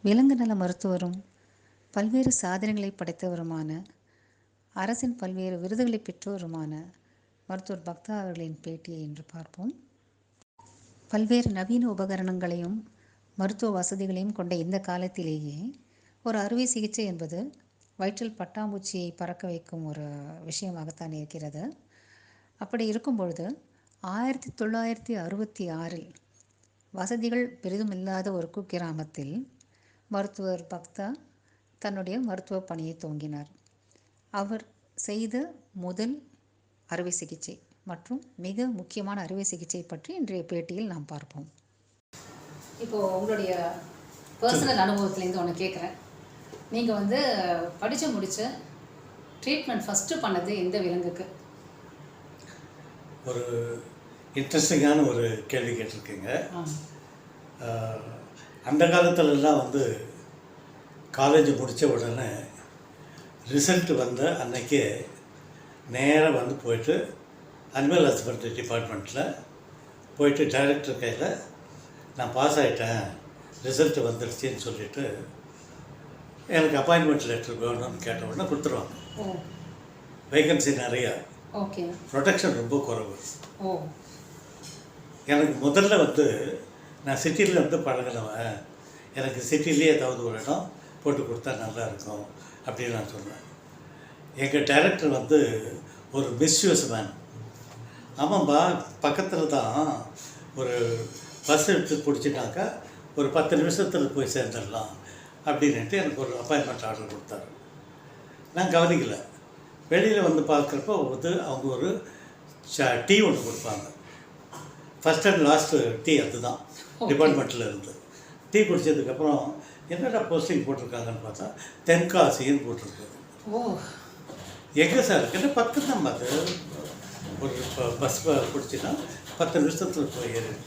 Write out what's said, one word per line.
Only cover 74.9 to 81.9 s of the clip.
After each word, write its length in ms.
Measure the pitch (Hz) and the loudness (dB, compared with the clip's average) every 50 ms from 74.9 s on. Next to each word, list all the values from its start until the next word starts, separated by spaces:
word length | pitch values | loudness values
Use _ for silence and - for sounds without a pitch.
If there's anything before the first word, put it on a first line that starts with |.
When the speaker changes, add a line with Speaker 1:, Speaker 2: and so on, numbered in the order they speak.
| - 135 139 117 - 113 110 - - - - - - - - - - - - - - - - - - - - - - - - - | -6 -6 -6 -6 -6 -8 -10 -14 -16 -18 -20 -20 -20 -20 -20 -20 -20 -20 -18 -18 -18 -18 -18 -20 -18 -18 -20 -20 -20 -20 -10 0
Speaker 2:
எனக்கு 300 | 196 165 160 185 147 139 | 2 4 4 6 4 2
அப்பாயின்மெண்ட் 480 | - 170 170 170 156 151 143 - - | 4 6 6 6 6 6 4 2 2
லெட்டர் 360 | 120 117 113 117 - 117 107 113 | -2 -4 -4 -4 -6 -6 -4 -2
வேணும்னு 340 | 120 120 120 120 127 117 | -2 -2 -2 -4 -6 -8
கேட்ட 280 | - - 117 110 - 113 | -8 -6 -6 -4 -4 -4
உடனே 240 | 110 113 - 190 - | -6 -4 -4 -2 -2
கொடுத்துருவாங்க. 680 | 147 139 - 151 131 113 - - - - - - - | -2 -2 -2 -2 -2 -2 -4 -6 -10 -14 -14 -14 -10
Speaker 1:
ஓ. 180 | - 208 196 185 170 - - - - - - - - - - - - - - - - - - | -8 -6 -6 -6 -8 -8 -10 -14 -14 -14 -16 -16 -18 -18 -20 -20 -20 -20 -20 -20 -20 -12 0
Speaker 2:
வேகன்சி 400 | 135 151 151 151 165 147 139 143 | 4 4 6 6 6 4 4 2
நிறையா. 420 | 135 127 123 120 117 127 127 110 92 - - - - - - - - | 2 0 0 -2 0 0 0 0 -2 -4 -8 -12 -18 -20 -20 -10 -6
Speaker 1:
ஓகே. 400 | 208 202 196 - - 175 170 | -4 -4 -4 -4 -6 -6 -6